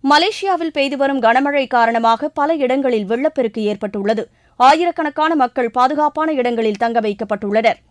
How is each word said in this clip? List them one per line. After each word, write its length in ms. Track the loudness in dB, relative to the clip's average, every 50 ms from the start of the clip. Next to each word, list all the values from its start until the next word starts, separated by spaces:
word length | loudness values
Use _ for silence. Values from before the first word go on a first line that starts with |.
| 2
மலேசியாவில் 720 | 4 4 4 4 2 -2 -4 -2 -2 -2 -2 -2 -4 -2 -2
பெய்து 200 | -2 -2 0 0
வரும் 240 | 0 0 0 2
கனமழை 440 | 2 2 2 2 2 0 0 -2 -2 0
காரணமாக 600 | 2 2 2 2 0 0 2 2 0 0 -2 -6
பல 260 | _ -2 -2 0 0
இடங்களில் 540 | 0 0 0 0 0 0 0 0 -2 -2 -2
வெள்ளப்பெருக்கு 520 | -4 -2 -2 -2 -2 -2 -4 -4 -4 -4 -4
ஏற்பட்டுள்ளது. 640 | -4 -4 -4 -6 -8 -6 -4 -2 -2 -2 -2 -4 -10 _ _ _ _ _ _
ஆயிரக்கணக்கான 720 | 6 6 6 6 2 -2 -2 -2 -4 -4 -2 -2 0 0 2
மக்கள் 380 | 2 0 0 _ -2 -4 -2 0 0
பாதுகாப்பான 540 | 0 0 2 0 0 -2 0 -2 -2 -2 -2
இடங்களில் 480 | -2 -2 -2 -2 0 -2 -2 -2 -2 -4
தங்க 160 | -2 0 0
வைக்கப்பட்டுள்ளனர். 800 | -2 -2 -4 -6 -6 -6 -6 -6 -4 -2 -2 2 2 0 -2 -2 _ _